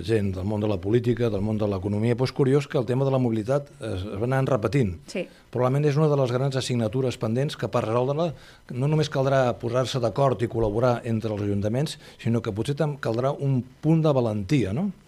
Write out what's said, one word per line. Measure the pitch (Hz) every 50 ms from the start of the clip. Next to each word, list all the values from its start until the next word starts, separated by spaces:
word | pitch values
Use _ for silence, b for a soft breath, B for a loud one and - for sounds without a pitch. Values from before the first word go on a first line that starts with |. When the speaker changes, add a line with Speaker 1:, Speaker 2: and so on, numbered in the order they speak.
| 87
Speaker 1:
gent | 101 113 107 98 98
del | 92 92 95 104
món | 107 104 104
de | 107
la | 101 92
política, | 95 101 113 123 110 123 113 117 120 113
del | 104 95 104
món | 107 110 107
de | 107 101
l'economia, | 98 95 95 101 101 104 113 120 117
però | 117 131
és | 127
curiós | - - 139 131 139 147 143
que | - - 143
el | 113 110
tema | 120 131 139
de | 135
la | 135 127
mobilitat | 127 117 113 110 101 117 139 147 143 - -
es, | - - 110 101 90 95
es | 107 104
va | 101 113
anant | 127 131 135 131 127
repetint. | 131 107 107 107 123 143 113 92 82 - -
Speaker 2:
Sí. | - - 190 170 b b b b b
Speaker 1:
Probablement | - 120 123 127 135 143 151 147
és | 135 151
una | 160 147
de | 147
les | 139 131 120
grans | 123 123 139 139 131
assignatures | 131 120 - 123 120 113 104 127 135 131 120 - -
pendents | 120 110 113 131 143 156 - -
que | 123 107
per | - 120 110
resoldre-la | 107 117 123 127 135 143 156 175 160 - B B B B B B -
no | - 120 135 151
només | 156 156 151 151
caldrà | - 139 131 135 135 135 127 120 110 -
posar-se | 123 113 117 131 127 110 - 127
d'acord | 117 110 95 139 139 131 117 95
i | 117 -
col·laborar | 113 113 113 104 104 117 127 123 117 120 - 117
entre | 113 107 117 107 107
els | 101 104
ajuntaments, | 101 101 101 98 104 113 131 156 - - B B B B
sinó | B - 117 117 113
que | - 113 98
potser | 110 113 143 139 143
tam-, | 160 147 143
caldrà | - - 117 110 120 127 139 147
un | - 139 135 135 123 - - - - -
punt | 156 165 160
de | 156 156 139
valentia, | 127 120 110 107 107 95 - 151 139 101 95
no? | 104 147 202 196 - - -